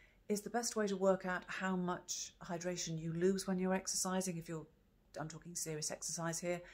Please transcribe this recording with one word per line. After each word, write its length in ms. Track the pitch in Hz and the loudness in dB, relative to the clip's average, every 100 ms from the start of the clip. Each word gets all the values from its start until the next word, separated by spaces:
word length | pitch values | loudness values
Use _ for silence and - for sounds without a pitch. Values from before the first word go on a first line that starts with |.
| - - - | -20 -10 -2
is 140 | 208 | -2
the 80 | 208 | 0
best 260 | 233 240 220 | -2 0 2
way 100 | 208 | 2
to 100 | 190 | 4
work 280 | 190 185 185 | 6 4 2
out 180 | 180 - | -4 -4
how 300 | - 190 185 | -2 0 2
much 580 | 180 180 - - - - | 0 -2 -4 -6 -8 -10
hydration 560 | - 170 175 180 165 160 | -6 -4 -2 -2 -2 -2
you 120 | 165 | -2
lose 340 | 165 185 196 - | 4 4 4 2
when 120 | 185 | 2
you're 160 | 185 | 4
exercising, 640 | 185 - - 190 185 185 165 | 2 2 0 2 2 0 -2
if 120 | 160 | -4
you're, 180 | 165 151 - _ _ _ - | -8 -8 -18 _ _ _ -8
I'm 100 | 156 | -8
talking 260 | 160 170 | -8 -8
serious 360 | 175 160 156 151 | -6 -4 -2 -2
exercise 500 | - - - 165 165 | -4 -4 -2 0 0
here, 200 | 175 175 175 | 0 -2 -4